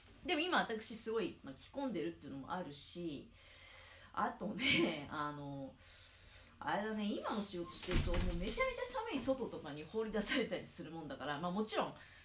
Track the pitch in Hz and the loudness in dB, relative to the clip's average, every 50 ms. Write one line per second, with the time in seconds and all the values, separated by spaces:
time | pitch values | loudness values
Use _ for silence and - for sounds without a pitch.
0 | - - - - - 277 349 294 339 359 311 202 180 - 226 214 - - 220 - | -18 -20 -18 -6 0 2 2 2 4 6 6 4 4 4 0 -4 -4 -6 -6 -4
1 | - 226 220 220 - - - - - - - - - - - 277 277 254 180 160 | -2 0 0 2 0 0 -2 -8 -12 -12 -12 -12 -14 -8 -4 -2 -2 0 0 0
2 | 151 170 165 - 151 135 135 135 131 - 175 185 175 147 143 - - - - 175 | -2 -2 -4 -6 -10 -10 -8 -8 -4 -2 -2 -2 -2 -4 -8 -10 -10 -8 -6 -4
3 | 175 160 139 120 - - - - - - - - - - - - - - - - | -4 -4 -4 -6 -8 -12 -18 -20 -20 -20 -20 -20 -18 -18 -18 -18 -16 -18 -18 -18
4 | - - - - 214 254 - - 190 - - 202 262 269 285 339 339 170 156 147 | -18 -6 0 2 2 2 0 -2 -4 -4 0 2 4 6 8 8 6 6 4 0
5 | 139 - - 151 147 147 147 143 143 139 139 139 135 131 - - - - - - | -4 -4 -2 -2 -2 -2 -2 -4 -6 -6 -4 -6 -6 -8 -10 -14 -20 -20 -20 -20
6 | - - - - - - - - - - - - - 147 165 202 208 220 214 208 | -18 -18 -18 -20 -18 -18 -18 -18 -18 -20 -12 -4 0 2 2 2 2 0 0 2
7 | 208 208 277 - 622 - 233 208 196 - 180 175 170 - - - - 180 180 - | 2 2 0 0 0 0 0 0 -2 -2 -4 -4 -4 -4 -6 -6 -2 4 6 6
8 | - 180 175 - - - 170 - - - - 480 523 523 480 480 494 - - 440 | 6 6 4 4 4 4 2 2 0 0 2 2 2 0 0 -2 -4 -2 -2 -2
9 | 453 466 320 254 226 269 262 262 220 - - 127 - 147 143 151 165 - 214 220 | -2 0 -2 2 2 2 2 2 0 -2 -4 -6 -8 -8 -8 -8 -8 -4 -2 -2
10 | 220 214 214 208 214 - - 269 220 - 180 - - - - 175 - 156 165 165 | 0 2 2 2 2 4 2 2 2 2 0 -2 -4 -6 -8 -8 -8 -6 -6 -6
11 | 160 135 135 - 131 147 143 139 175 180 185 214 214 - - - - - - - | -6 -6 -6 -4 -2 -2 0 0 0 2 2 2 0 2 2 2 2 0 -2 -8
12 | - - - - | -14 -18 -18 -20